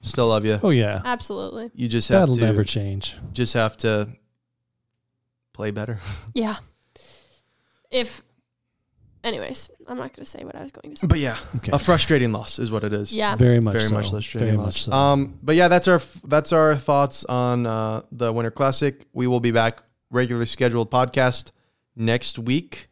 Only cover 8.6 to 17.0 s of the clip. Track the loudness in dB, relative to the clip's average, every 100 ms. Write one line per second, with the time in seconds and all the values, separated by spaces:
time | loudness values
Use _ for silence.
8.6 | _ _ _ _ _ _ -8 -6 -8 -10
9.6 | -14 _ -16 -12 -12 -14 -16 -14 -16 -16
10.6 | -18 -18 -20 -6 2 2 2 -4 -8 -8
11.6 | -2 0 4 2 4 2 2 -2 -6 -6
12.6 | -4 -4 -2 -4 -4 -2 -2 4 6 6
13.6 | 4 2 0 0 -2 -4 -6 -4 0 2
14.6 | 0 -4 0 2 4 2 0 -6 0 4
15.6 | 6 6 6 2 2 -18 0 0 4 4
16.6 | 4 4 2 2